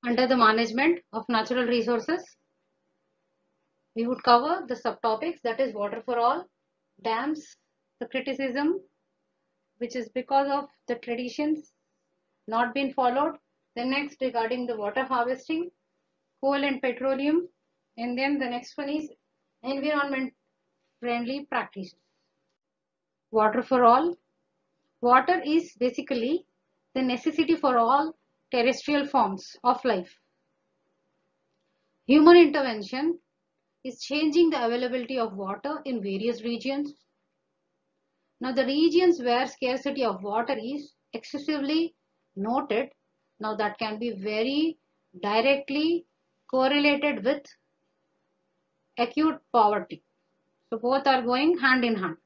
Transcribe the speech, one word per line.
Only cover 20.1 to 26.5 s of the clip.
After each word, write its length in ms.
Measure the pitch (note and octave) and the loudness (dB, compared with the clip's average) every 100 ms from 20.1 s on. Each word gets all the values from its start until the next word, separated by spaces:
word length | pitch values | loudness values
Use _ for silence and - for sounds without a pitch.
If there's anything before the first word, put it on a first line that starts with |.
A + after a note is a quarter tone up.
| C4+ C4 _ _ _ _ _ _ _ | -4 -6 _ _ _ _ _ _ _
friendly 460 | A#3+ A#3+ A#3+ C#4 C#4+ | -6 -4 -4 -8 -4
practices. 420 | B3+ F#3+ G3 F#3+ _ _ _ _ _ _ _ _ _ _ _ _ _ _ | -6 -6 -12 -14 _ _ _ _ _ _ _ _ _ _ _ _ _ _
Water 320 | A3 G#3+ A3 | 0 2 0
for 220 | A#3 B3+ | 0 4
all. 320 | A#3+ B3 E4 F4 _ _ _ _ _ _ _ _ | 6 6 2 -4 _ _ _ _ _ _ _ _
Water 400 | A#3+ B3+ C4 F4+ C#4+ | 4 4 4 0 2
is 280 | D#4 E4 - | 0 -2 -4
basically 640 | B3 B3 B3+ B3 A3+ E4+ - | -4 -2 -4 -2 -2 -4 -6